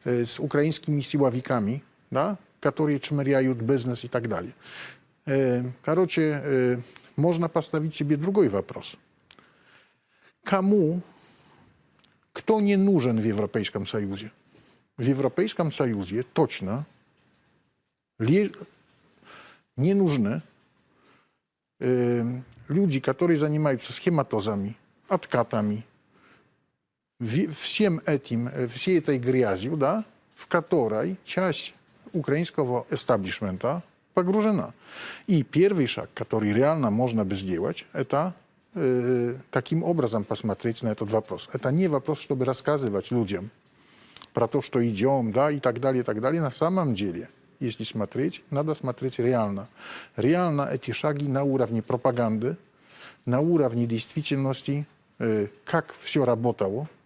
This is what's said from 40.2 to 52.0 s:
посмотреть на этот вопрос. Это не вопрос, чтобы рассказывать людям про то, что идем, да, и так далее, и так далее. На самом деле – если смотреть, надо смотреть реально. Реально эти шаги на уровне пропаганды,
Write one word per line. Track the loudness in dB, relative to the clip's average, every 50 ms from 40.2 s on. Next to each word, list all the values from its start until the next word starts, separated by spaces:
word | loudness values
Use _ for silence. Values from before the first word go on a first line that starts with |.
| -2
посмотреть | -2 -4 -4 -2 -4 -4 -2 -2 -4 -4 -2 -4
на | -4
этот | -4 -4 -4 -2
вопрос. | 0 -2 0 -2 -8 -10 -8 -8 -8
Это | -4 -2 0
не | 2 2 2 2
вопрос, | 2 0 0 -2 -4 -4
чтобы | -4 -4 -2 0 0
рассказывать | 0 -2 0 0 0 0 0 0 -2 -2 -2 -2 0
людям | 0 0 0 0 -2 -6 -6 -10 -14 _ _ _ _ _ _ _ _ -20 -20 -20 -20 -20 -20 -6 -2
про | 0 0 2
то, | 0 -2
что | -2 0 0 0
идем, | 0 0 0 2 2 2 2 2 0 0
да, | 2 2 2 2
и | 0 0
так | 0 -2 -2 0
далее, | 0 0 0 0
и | 0
так | -2 -2 -2
далее. | 0 0 0 0
На | -2 -2
самом | -2 -2 0 0 2 2 0 0 0
деле – | 0 -2 -4 -4 -6 -10 -12 -16 _ _ _ _ _
если | -6 -6 -4 -6 -8
смотреть, | -6 -4 -4 -6 -4 -2 -2 -2 -2 -4 -6 -10 _
надо | -4 -2 -2 -2 -4
смотреть | -4 -4 -6 -4 -4 -6 -4 -2 0
реально. | 0 2 2 2 2 0 -2 -6 -10 -12 _ -20 -18 -16 -16 -16 -18 -10 _ 0
Реально | 2 2 4 4 2 2 0 0 0 -2 -4
эти | -4 -4 -6
шаги | -6 -2 -2 -2 -2 -2 -2 -2
на | -2 0 0
уровне | 0 2 2 2 0 0 -2
пропаганды, | -2 -2 -2 0